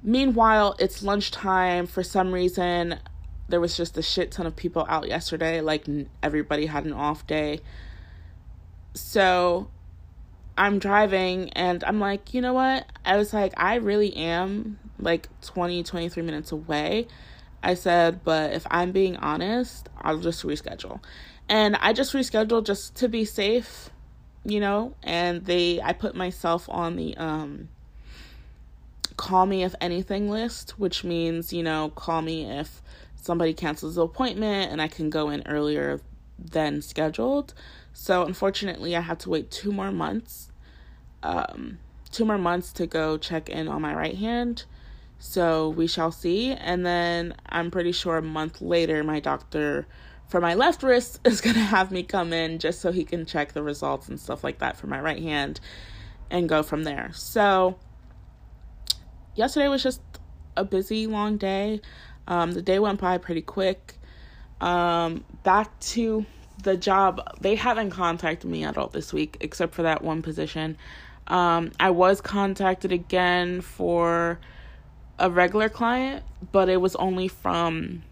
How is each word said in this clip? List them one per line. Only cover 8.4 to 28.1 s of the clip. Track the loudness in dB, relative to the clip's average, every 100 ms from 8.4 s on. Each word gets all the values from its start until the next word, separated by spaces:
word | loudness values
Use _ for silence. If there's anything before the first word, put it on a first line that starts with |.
| -18 -20 -20 -20 -16
So | -14 -2 4 6 6 4 0 -4 -14 -18 -18 -20 -20 -20 -18 -10 2
I'm | 4 4
driving | 4 6 6 4 2 0 -2
and | 0 0 0
I'm | 0 2
like, | 2 0 -2
"You | -2
know | 2
what?" | 2 4 2 -2 -8
I | 2 4
was | 4
like, | 2 0 2
"I | 2 2
really | 2 2 2 0
am, | -2 0 -2 -4 -6 -10 -16 -6
like, | 0 0 -2 -18
twenty, | -10 -2 -2 -2
twenty-three | -4 -4 -6 -4
minutes | -6 -6 -6
away." | -8 -4 -2 0 -2 -4 -10 -20 -20 -20 -6
I | -2
said, | 0 4 6 4 2
"But | 0 0 0
if | -4 0
I'm | 0 2
being | 4 2 2
honest, | -2 0 0 0 -2 -6 -16 -8
I'll | -2 0
just | -2 -4
reschedule." | -4 -4 -6 -12 -12 -12 -14 -20 -20 -20 0
And | 4 4 4
I | 2
just | 2 0
rescheduled | 0 0 2 2 2 2
just | -4 -4 -2
to | 0
be | 0 -2
safe, | 0 2 2 0 -14 -20 -20 -20 -20 -20 -14 -4
you | 0
know? | 2 0 -2 -8
And | -4 0 0 -2 0
they, | 2 2 2
I | 0
put | -2 -2 -4
myself | -6 -2 0 0 -2
on | -4 -2 -4
the, | -6 -6
um, | -4 -4 -6 -10 -14 -18 -20 -20 -20